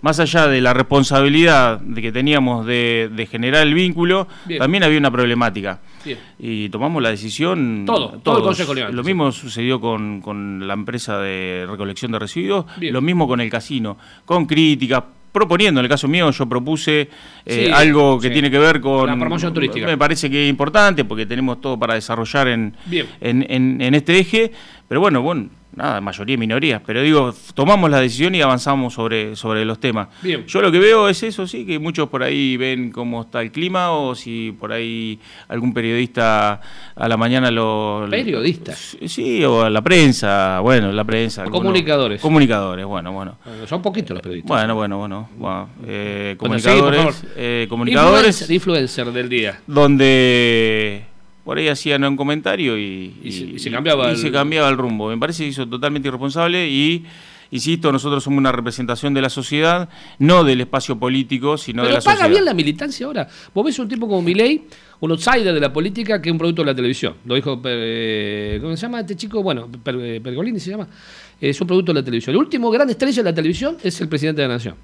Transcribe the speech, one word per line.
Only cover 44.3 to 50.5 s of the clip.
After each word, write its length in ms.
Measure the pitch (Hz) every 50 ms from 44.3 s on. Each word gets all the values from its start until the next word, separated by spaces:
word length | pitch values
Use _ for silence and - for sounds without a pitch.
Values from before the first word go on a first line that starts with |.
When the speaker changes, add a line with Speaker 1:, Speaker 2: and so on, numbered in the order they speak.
| 90 87 78 -
Speaker 1:
Bueno, 240 | 156 117 107 110 113
bueno, 240 | 110 107 104 98 98
bueno, 320 | 104 104 95 101 110 110 101 113
bueno, 320 | 110 95 92 95 98 - - - -
eh, 500 | - 104 101 104 104 101 101 101 101 98 -
Speaker 2:
Bueno, 180 | 117 123 - 117
seguí, 220 | 107 - - -
por 60 | 143 139 139
Speaker 1:
comunicadores, 220 | 147 160 151 - -
Speaker 2:
favor. 160 | - - -
Speaker 1:
eh, 300 | - 123 120 120 120 117 104
comunicadores 720 | 117 117 120 120 123 143 151 170 196 214 220 220 185 - 170 -
Speaker 2:
Influencer, 60 | 165
influencer 560 | 180 - 185 170 156 131 127 - - 123 120
del 180 | 120 123 123 127
día. 300 | 123 120 110 104 98 - - -
Speaker 1:
donde 1400 | 147 143 147 143 143 135 135 135 135 131 127 127 123 123 120 117